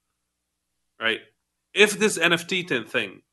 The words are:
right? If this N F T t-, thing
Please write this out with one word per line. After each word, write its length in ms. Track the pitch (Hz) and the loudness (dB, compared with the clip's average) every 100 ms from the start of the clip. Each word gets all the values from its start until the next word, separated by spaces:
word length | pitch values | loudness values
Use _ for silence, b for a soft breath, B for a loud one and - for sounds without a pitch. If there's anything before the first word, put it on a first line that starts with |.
| _ _ _ _ _ _ _ _ _ _ | _ _ _ _ _ _ _ _ _ _
right? 200 | 113 107 - _ _ _ _ | -2 -2 -6 _ _ _ _
If 260 | 185 208 196 | 2 2 4
this 200 | 208 175 | 0 2
N 140 | 165 | 0
F 140 | 170 170 | 0 -2
T 160 | 190 | -6
t-, 180 | 175 131 | -2 -4
thing 400 | 110 123 101 92 _ | -2 -4 -6 -10 _